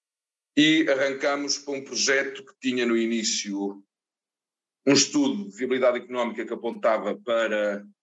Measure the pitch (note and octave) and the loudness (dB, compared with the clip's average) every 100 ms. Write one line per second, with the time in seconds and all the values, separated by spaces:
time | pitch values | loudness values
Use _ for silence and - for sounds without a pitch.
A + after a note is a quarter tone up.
0 | _ _ _ _ _ - D3+ D#3 C#3+ C3+ | _ _ _ _ _ 4 6 6 4 2
1 | C#3 C3+ C#3+ C#3+ C#3+ - - C3+ C3+ A#2 | 0 0 -2 -2 -4 -6 -6 -8 -6 -4
2 | C#3 C#3 C3+ - - _ C3 B2 A#2 A#2 | 0 0 0 -8 -18 _ -2 0 2 2
3 | A2+ A#2 G#2+ - G2+ G2 G2+ G2 _ _ | 2 0 -2 -4 -4 -4 -6 -8 _ _
4 | _ _ _ _ _ _ _ _ C3+ C#3+ | _ _ _ _ _ _ _ _ 4 4
5 | - D3 C3+ G#2 G2 G#2 B2 B2+ B2 A#2+ | 4 2 2 0 -8 -8 -2 2 2 0
6 | - B2 A2+ G#2+ G#2+ G#2+ A#2 G#2+ A#2 A2 | -4 -4 -4 -4 -8 -6 -6 -2 0 0
7 | G#2 G2+ - A2+ A2 G#2+ G#2 G2+ G#2 _ | -2 -6 -2 0 0 0 -2 -4 -10 _